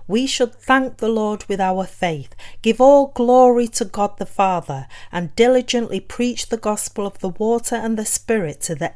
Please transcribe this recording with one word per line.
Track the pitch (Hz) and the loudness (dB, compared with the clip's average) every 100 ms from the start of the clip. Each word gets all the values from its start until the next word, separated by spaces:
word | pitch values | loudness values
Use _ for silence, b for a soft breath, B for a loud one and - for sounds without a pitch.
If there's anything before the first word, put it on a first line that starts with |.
| B | B
we | 214 262 | -2 0
should | - 240 - | 0 -2 -2
thank | - 269 262 - | 2 2 2 -4
the | 220 | -2
Lord | 220 214 208 - | 0 -2 -4 -6
with | 196 | -2
our | 190 185 185 | 0 -2 -4
faith, | - 180 156 135 - B B | -4 -4 -4 -8 -14 B B
give | 220 220 | -2 4
all | 262 285 277 | 8 8 4
glory | - 240 254 254 240 233 | 0 4 6 6 6 0
to | - 214 | -2 -4
God | - 202 - | -2 -2 -4
the | 190 | -6
Father, | - 190 180 165 139 139 B B | 0 0 0 -4 -8 -10 B B
and | 175 175 - | -8 -4 2
diligently | 240 254 254 240 226 190 | 4 4 2 -2 -2 -6
preach | - - 247 233 - | -6 -4 -4 -4 -6
the | 226 | -4
gospel | 220 202 - - 202 | -4 -4 -6 -6 -8
of | - | -6
the | 190 | -8
water | 175 214 233 - 233 | -4 -2 -2 -2 -4
and | 226 220 | -4 -4
the | 214 | -4
Spirit | - - 226 165 - | -4 -2 -2 -2 -6
to | - 156 | -8 -6
the | 165 | -6